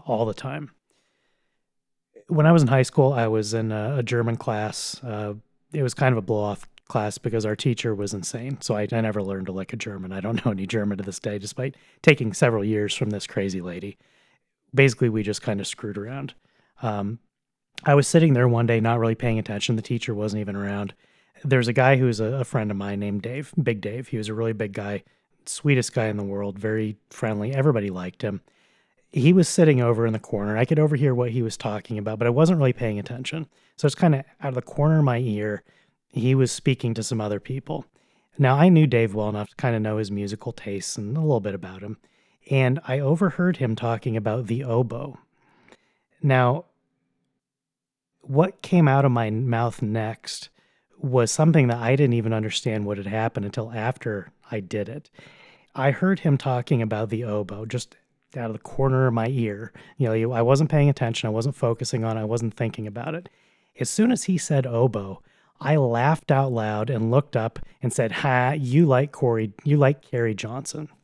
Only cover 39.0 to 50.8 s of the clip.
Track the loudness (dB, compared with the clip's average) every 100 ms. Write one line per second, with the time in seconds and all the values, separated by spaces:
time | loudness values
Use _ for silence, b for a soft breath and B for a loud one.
39 | 2 0 -4 -4 -8 -4 -2 0 0 -2
40 | -4 -4 -6 -6 -10 -10 -10 -8 -8 -8
41 | -6 -2 2 2 0 -8 -10 -14 -14 -14
42 | _ _ _ _ 0 2 2 0 -2 -2
43 | 0 2 0 2 0 0 -2 -2 -2 -2
44 | -2 -2 -2 -4 -2 -4 0 0 0 -4
45 | -10 -14 _ b b b b b b b
46 | b _ 2 4 4 0 -6 _ _ _
47 | _ _ _ _ _ _ _ _ _ _
48 | _ _ -2 2 2 -2 2 4 6 6
49 | 4 2 0 -2 0 0 0 -2 -4 -2
50 | -4 -8 -14 -14 -16 _ _ _